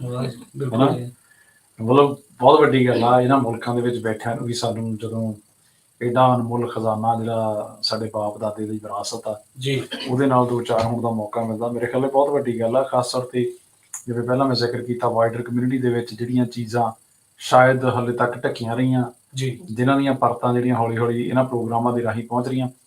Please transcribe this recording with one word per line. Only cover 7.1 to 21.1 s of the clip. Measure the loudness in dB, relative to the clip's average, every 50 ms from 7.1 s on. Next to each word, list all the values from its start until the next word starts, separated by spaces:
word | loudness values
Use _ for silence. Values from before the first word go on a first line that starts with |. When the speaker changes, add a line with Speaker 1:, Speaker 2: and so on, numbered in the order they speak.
| 0 0
Speaker 2:
ਜਿਹੜਾ | 0 -2 -2 -2 -2 -2 -2 -4 -6 -8 -10 -8 -6
ਸਾਡੇ | -4 -4 -4 -4 -4 -4
ਬਾਪ | -4 -4 -4 -4 -4
ਦਾਦੇ | -6 -6 -4 -4 -6
ਦੀ | -6 -6
ਵਿਰਾਸਤ | -8 -8 -8 -8 -8 -8 -8 -10 -10 -8 -8
ਆ, | -8 -10 -12 _ _ -8
Speaker 1:
ਜੀ। | -4 -2 -2 -2 -4 -6 -10 -10 -6 -2
Speaker 2:
ਉਹਦੇ | 0 2 2
ਨਾਲ | 4 4 4 4
ਦੋ | 4 2 -2 -2
ਚਾਰ | 0 0 0 0
ਹੋਣ | 0 -2 -2 -2
ਦਾ | -2
ਮੌਕਾ | -2 -4 -4 -4 -4 -4 -4
ਮਿਲਦਾ, | -4 -4 -4 -4 -4
ਮੇਰੇ | -4 -4 -4
ਖਿਆਲ | -2 0 0 0
ਇਹ | 2
ਬਹੁਤ | 4 2 4 4
ਵੱਡੀ | 2 0 0 0 -2 -2
ਗੱਲ | 0 0 2
ਆ। | 2 0
ਖਾਸ | 2 0 0 0 0 -2
ਤੌਰ | -4 -4
ਤੇ | -4 -2 -2 -2 -2 -4 -10 _ _ _ _ _ _ -18 -14 -8
ਜਿਵੇਂ | -6 -4 -4 -2
ਪਹਿਲਾਂ | 0 2 2 2
ਮੈਂ | 2 0
ਜ਼ਿਕਰ | 0 0 -2 -2 -4 -4
ਕੀਤਾ, | -4 -4 -2 -2 -2
ਵਾਈਡਰ | 2 2 2 2 0 -2 -6
ਕਮਿਊਨਿਟੀ | -4 -2 -2 0 0 0 0
ਦੇ | 0 0
ਵਿੱਚ | 0 0 -2 -6 -8
ਜਿਹੜੀਆਂ | -8 -6 -2 0 0 0
ਚੀਜ਼ਾਂ | 0 -2 -6 -8 -4 -2 -2 0 -2 -4 -8 _ _ _ _ _ _ _ -14
ਸ਼ਾਇਦ | -2 4 6 6 6 6 4 2 2
ਹਾਲੇ | 0 0 0 0 -2 0
ਤੱਕ | 0 0 -2 -2 -2 -4
ਢੱਕੀਆਂ | -4 -4 -4 -6 -4 -2
ਰਹੀਆਂ, | -2 0 2 2 2 0 -2 -4 _ _ _ -8
Speaker 1:
ਜੀ। | -6 -4 -4 -6 -8 -12 -10 -4
Speaker 2:
ਜਿਨ੍ਹਾਂ | -2 2 2 2 2
ਦੀਆਂ | 2 0 0
ਪਰਤਾਂ | 2 0 0 0 0 -2 0 0
ਜਿਹੜੀਆਂ | 2 2 0 0
ਹੌਲੀ | 0 0 -2 -2
ਹੌਲੀ | 0 0 0